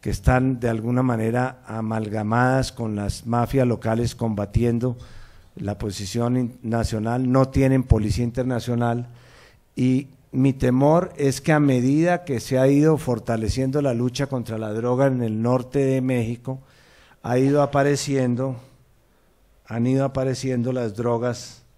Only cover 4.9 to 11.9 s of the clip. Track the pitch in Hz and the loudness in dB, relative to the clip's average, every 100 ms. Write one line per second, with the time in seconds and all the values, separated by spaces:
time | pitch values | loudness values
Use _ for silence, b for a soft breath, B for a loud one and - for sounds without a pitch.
4.9 | 123 B B B B B - 101 101 110 | -6 B B B B B -10 -8 -6 -6
5.9 | 95 101 117 117 127 123 123 113 117 113 | -8 -6 -2 0 0 -2 -6 -4 -2 -2
6.9 | 110 110 120 131 127 135 135 135 131 127 | -4 -2 -2 2 4 4 4 4 4 4
7.9 | 113 107 - 120 120 127 123 117 120 120 | 0 2 0 -2 -2 -2 -2 -2 -2 0
8.9 | 117 120 B B B B B _ - 127 | -2 -4 B B B B B _ -2 2
9.9 | 131 135 - _ - 135 135 127 127 139 | 2 -2 -16 _ 2 2 2 2 4 4
10.9 | 165 180 - 143 131 - 151 147 127 123 | 4 2 0 0 0 2 4 4 4 2